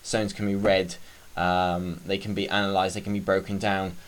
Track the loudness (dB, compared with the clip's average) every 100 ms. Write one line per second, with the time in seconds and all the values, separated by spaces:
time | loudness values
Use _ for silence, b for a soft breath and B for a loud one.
0 | -4 -2 -2 -2 -2 2 4 4 2 -6
1 | b b b 0 2 4 2 0 -2 -6
2 | -4 -4 -2 -2 0 0 2 2 2 -2
3 | -4 -2 2 0 0 -2 0 0 0 -6